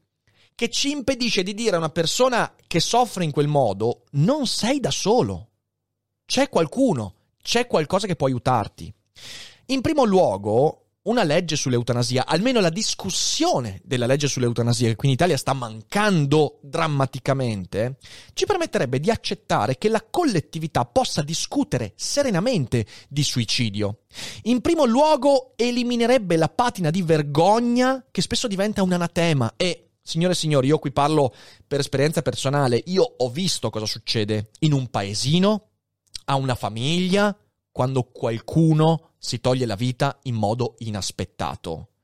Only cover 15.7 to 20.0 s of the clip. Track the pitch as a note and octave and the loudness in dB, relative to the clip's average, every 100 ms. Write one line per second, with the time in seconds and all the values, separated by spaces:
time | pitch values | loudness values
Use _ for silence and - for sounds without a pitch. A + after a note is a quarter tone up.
15.7 | A2 - G3+ G#3+ F3 C#3+ D3+ C#3+ - C#3+ | -12 -6 0 2 2 4 4 2 -2 -8
16.7 | D3+ D#3+ C#3+ C3+ C3 - C3+ B2 G#2 F2 | -4 -2 0 -2 -2 -2 -2 -2 -4 -4
17.7 | F#2 A#2+ C#3 - - - - F#4+ F#4+ D#4+ | -4 -4 -6 -18 -20 -14 -4 -2 0 -2
18.7 | G#3 C3+ C3 E3+ A3 - G3+ - D3+ A2 | -2 -2 0 0 -2 -4 -8 -2 0 0
19.7 | C3 G#3+ A3 | 0 0 -2